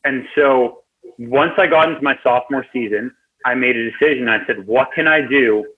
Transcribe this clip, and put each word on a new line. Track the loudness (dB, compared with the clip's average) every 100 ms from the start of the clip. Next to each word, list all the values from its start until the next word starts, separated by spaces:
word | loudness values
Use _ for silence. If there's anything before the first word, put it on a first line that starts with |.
And | -4 -6 -4
so | 0 2 4 0 -4 _ _ -20 -18
once | -2 0 0 0
I | 2
got | 4 2
into | 0
my | -4 -2
sophomore | 0 0 -2 -8 -6
season, | -6 -4 -4 -6 _ _ _ -4
I |
made | 0 0 0
a | -4
decision. | 0 0 0 -2
I | -2 -2
said, | -8 -2
"What | 0 0
can | -2 0
I | 0
do | 2 2 2 2 -2